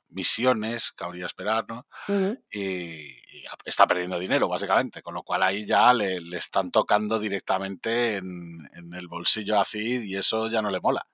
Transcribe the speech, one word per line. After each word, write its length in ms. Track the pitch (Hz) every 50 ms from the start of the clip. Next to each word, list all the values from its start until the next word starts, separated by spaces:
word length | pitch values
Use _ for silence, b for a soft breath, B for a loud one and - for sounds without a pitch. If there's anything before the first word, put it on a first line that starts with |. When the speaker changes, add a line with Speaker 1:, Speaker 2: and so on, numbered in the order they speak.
| _ _
Speaker 1:
misiones, 840 | - 92 90 - - 113 120 127 123 110 107 110 117 117 - - -
cabría 320 | - 87 90 87 90 90
esperar, 400 | 87 - - 92 104 110 113 104
¿no? 200 | 110 117 120 - _ B B B
Speaker 2:
Ujú. 300 | B 202 196 190 196 247 - _ _
Speaker 1:
Y, 100 | - 104 101 - 92 90 87 85 80 78 73 69 65 - - - 76 -
y 60 | - -
ha, 40 | - - -
está 220 | - - - 98
perdiendo 320 | - 90 90 90 90 92 87
dinero, 280 | 92 98 135 143 107
básicamente, 540 | 90 90 90 101 90 95 117 131 113 - - -
con 100 | 85 85
lo 80 | 87 -
cual 200 | - 90 92 95
ahí 220 | 95 98 104 107
ya 280 | 98 107 101 110 123 127
le, 280 | 117 104 92 92 87
le 160 | 85 85 87
están 340 | 85 - - - 101 92 87
tocando 480 | - 110 101 - 104 107 107 104 110 107
directamente 1000 | 107 104 98 95 - - 98 95 98 98 95 85 - 113 117 120 120 113 104
en, 520 | 98 92 92 90 87 87 85 85 82 76 - -
en 200 | 87 85 85 87
el 140 | 90 90 82
bolsillo 500 | 82 85 87 - - 107 104 98 107 101
a 60 | 95
Cid 380 | - - 104 107 117 127 123 110
y 120 | 98 98
eso 320 | 98 95 - 113 113 110 113
ya 120 | 113 110
no 80 | 104 104
le 100 | 95 90
mola. 260 | 92 120 127 - - _